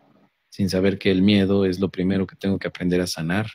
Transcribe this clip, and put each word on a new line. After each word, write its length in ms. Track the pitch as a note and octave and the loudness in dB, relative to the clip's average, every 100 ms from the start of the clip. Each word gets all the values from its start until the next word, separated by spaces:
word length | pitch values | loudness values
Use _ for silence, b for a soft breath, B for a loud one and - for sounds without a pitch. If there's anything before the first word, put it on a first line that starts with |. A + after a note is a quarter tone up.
| _ _ _ _ _ | _ _ _ _ _
sin 200 | - F#2+ | -4 -2
saber 300 | F#2 G2 - | 0 0 0
que 100 | G2+ | 0
el 140 | F#2 | 2
miedo 420 | G2 G2+ F#2+ G2+ F#2+ | 4 4 4 2 0
es 140 | F2+ | 0
lo 100 | F#2+ | -2
primero 380 | - F2+ G2 F#2 | -2 -2 0 -4
que 80 | - | -4
tengo 240 | G2 F#2 | -4 -2
que 80 | F2+ | -4
aprender 340 | - F2+ F2+ | -4 -2 0
a 60 | F2+ | -2
sanar. 400 | - D#2+ F#2+ A2 | -4 -4 -4 -4